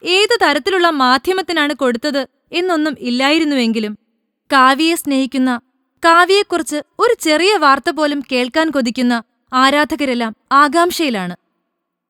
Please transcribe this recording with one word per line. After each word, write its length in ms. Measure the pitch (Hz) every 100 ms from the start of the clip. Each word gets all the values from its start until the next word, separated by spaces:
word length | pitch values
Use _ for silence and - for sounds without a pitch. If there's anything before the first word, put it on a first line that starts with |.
ഏത് 360 | 330 370 415 466
തരത്തിലുള്ള 480 | 339 294 392 381 339
മാധ്യമത്തിനാണ് 840 | 294 254 262 349 381 370 330 285
കൊടുത്തത് 520 | 302 262 233 302 277 262 _ _
എന്നൊന്നും 440 | 330 370 320 311 269
ഇല്ലായിരുന്നുവെങ്കിലും, 1000 | 247 247 269 320 311 277 233 226 214 208 _ _ _ _ -
കാവ്യയെ 420 | 269 262 269 320
സ്നേഹിക്കുന്ന, 680 | 339 285 269 262 269 254 240 - _ _ _
കാവ്യയെക്കുറിച്ച് 720 | 339 330 359 392 415 349 - 294 - -
ഒരു 160 | 466 466
ചെറിയ 360 | 320 302 370 415
വാർത്ത 340 | 294 269 339
പോലും 340 | 302 302 294 262
കേൾക്കാൻ 380 | 254 254 311 320
കൊതിക്കുന്ന 520 | 277 247 247 247 233 - _ _
ആരാധകരെല്ലാം 840 | 254 269 294 294 311 285 240 226 - -
ആകാംക്ഷയിലാണ്. 840 | 269 294 330 349 339 302 214 180 175 _ _ _ _ _ _